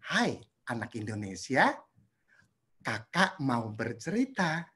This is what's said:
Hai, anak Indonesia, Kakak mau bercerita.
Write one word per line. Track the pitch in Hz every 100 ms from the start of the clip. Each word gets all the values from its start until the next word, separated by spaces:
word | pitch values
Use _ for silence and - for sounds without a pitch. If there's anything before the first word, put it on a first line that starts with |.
Hai, | - 170 233 98 - _ -
anak | 120 107 117
Indonesia, | 107 107 101 95 - 135 208 294 - _ _ _ _ _ _ _ _ _
Kakak | - 110 110 - 190 -
mau | 139 120 113
bercerita. | 107 110 113 - 196 269 269 180 156 170